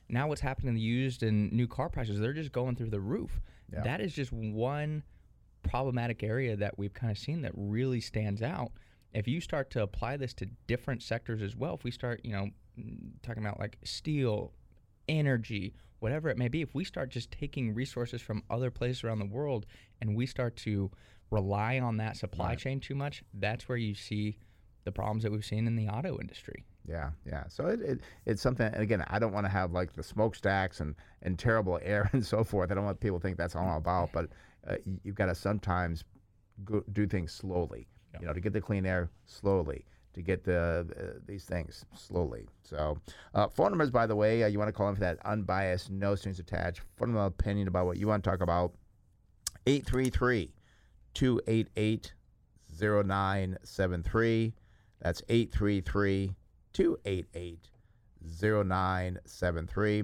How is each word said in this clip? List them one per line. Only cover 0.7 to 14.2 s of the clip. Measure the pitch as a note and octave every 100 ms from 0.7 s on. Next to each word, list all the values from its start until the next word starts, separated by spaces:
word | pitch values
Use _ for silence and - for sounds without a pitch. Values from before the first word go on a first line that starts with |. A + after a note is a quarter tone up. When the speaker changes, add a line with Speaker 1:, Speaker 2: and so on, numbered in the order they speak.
Speaker 1:
the | A2+
used | A2 A#2+ C3 B2
and | A2+ G#2+ G#2
new | A2+ A#2+
car | - D#3+
prices, | - A2 G2+
they're | A2
just | D3 D3
going | B2+ B2+ A#2+
through | A2+
the | G2+
roof. | G2 G#3 - - - - -
Speaker 2:
Yeah. | -
Speaker 1:
That | A#2 E3
is | G3+
just | D3 B2+
one | A2+ A2 G#2+ B2 D3 D3+ D3+ - - - - - _
problematic | - B2 C3+ B2 A#2+ A2+
area | G#2+ A#2 B2+ G#2
that | G2+ -
we've | G2+
kinda | - A#2 G#2
seen | - E3
that | B2+
really | - G2+ G#2+ C3 B2
stands | - A2 G#2+ G2+
out. | A#2 - A#2+ - - - _
If | A2+ A2
you | D#3+
start | - D#3 C3+
to | B2+
apply | G2+ - A2+ C#3+
this | B2+
to | - G2 - -
different | A#2+ - A#2+
sectors | - A#2 - A2
as | G2+ A#2
well, | D3+
if | E3
we | B2
start, | - B2 A#2
you | A#2+
know, | G2+ G2+ - - -
mm, | - - - -
talking | - A2+
about, | G#2 G2+
like, | G#2 -
steel, | - - - D3